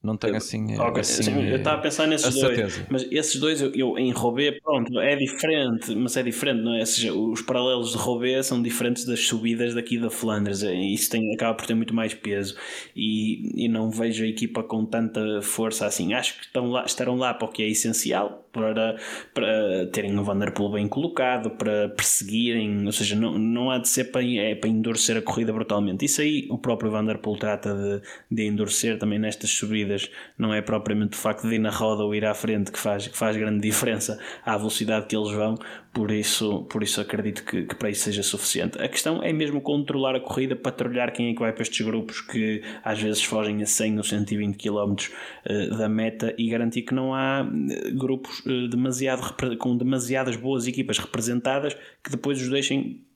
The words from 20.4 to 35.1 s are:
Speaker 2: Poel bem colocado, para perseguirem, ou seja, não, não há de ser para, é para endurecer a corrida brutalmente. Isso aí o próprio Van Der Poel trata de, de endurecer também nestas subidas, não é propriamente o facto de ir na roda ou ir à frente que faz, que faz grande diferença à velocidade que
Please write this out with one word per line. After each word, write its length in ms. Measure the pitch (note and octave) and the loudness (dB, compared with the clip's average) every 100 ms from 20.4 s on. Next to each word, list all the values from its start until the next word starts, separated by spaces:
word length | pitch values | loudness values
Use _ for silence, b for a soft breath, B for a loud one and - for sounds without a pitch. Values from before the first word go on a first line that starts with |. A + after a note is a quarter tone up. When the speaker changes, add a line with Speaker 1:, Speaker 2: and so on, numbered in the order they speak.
| G2 | 0
Speaker 2:
Poel 200 | - G2+ | 0 0
bem 140 | G#2 G#2 | 0 0
colocado, 640 | C3+ E3+ C#3+ B2+ B2 A2 | 0 -2 2 2 2 -2
para 380 | - G#2+ G#2 G#2 | -2 0 2 0
perseguirem, 960 | - - - G2 A2 A#2+ A#2 G#2+ G#2 G2+ | 0 0 0 0 0 2 2 0 0 0
ou 60 | |
seja, 240 | - G2+ G#2 | 0 0 2
não, 200 | A2+ E2+ | 2 2
não 320 | A2 A#2 B2+ | 2 2 2
há 100 | B2+ | 2
de 100 | A#2 | 2
ser 240 | - B2 | 0 0
para, 120 | B2+ | 0
é 300 | B2 A#2+ G#2+ | 2 2 0
para 160 | G#2+ A2 | 0 2
endurecer 460 | A2 A2 A2+ - A2+ | 2 2 2 2 2
a 60 | |
corrida 300 | A2 - A2+ | 0 0 0
brutalmente. 520 | A2 G#2+ G#2 G2+ F#2 | 0 0 0 2 0
Isso 160 | C#3+ - | 0 2
aí 260 | D3+ D3+ - | 2 0 -2
o 80 | A#2+ | -4
próprio 320 | B2 A2+ A2+ | 0 0 0
Van 120 | G#2+ | 0
Der 140 | G#2+ G#2+ | 0 0
Poel 180 | G#2+ G#2 | -2 -2
trata 380 | G#2+ G#2 - | -2 -2 -2
de, 640 | G2+ G2+ G2+ - - - A2 | -2 -2 -2 -6 -20 -4 -2
de 100 | G#2+ | 0
endurecer 500 | G#2 G2+ - A#2 G#2+ | 0 0 0 0 0
também 220 | G#2 G#2 | 0 0
nestas 320 | G#2+ G#2+ G#2+ | 0 -2 -2
subidas, 580 | - G#2+ G#2+ G2+ G2+ - B B - | -2 0 0 0 -2 -4 B B -4
não 160 | A2+ | 0
é 80 | G#2+ | 0
propriamente 540 | G#2+ G#2+ A2 G#2 G#2 - | 0 -2 2 2 0 0
o 40 | |
facto 280 | A2+ G#2 A2+ | -2 -2 0
de 80 | A2+ | 0
ir 20 | |
na 120 | A2 | 0
roda 340 | G#2 A2 G#2+ | 2 0 2
ou 100 | G#2 | 0
ir 100 | G#2+ | 2
à 80 | G#2+ | 0
frente 380 | G#2 A2+ G#2+ G2 | 0 0 0 -2
que 80 | - | -2
faz, 300 | A2 G#2 G2+ | -2 -2 -4
que 100 | - | -2
faz 180 | A2 A2 | 0 0
grande 240 | A2 G#2+ | 0 2
diferença 600 | G#2+ G#2+ A#2+ G#2+ - G#2+ B B - | 2 2 0 0 -2 -6 B B -2
à 100 | G#2+ | 0
velocidade 500 | G#2+ - A2 A2 | 0 -2 0 0
que 100 | G#2 | 0